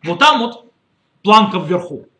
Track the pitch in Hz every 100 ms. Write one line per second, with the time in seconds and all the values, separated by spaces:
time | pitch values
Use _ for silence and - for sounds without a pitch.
0 | 160 170 294 302 233 - _ _ _ _
1 | _ _ 196 214 208 180 156 175 - 139
2 | -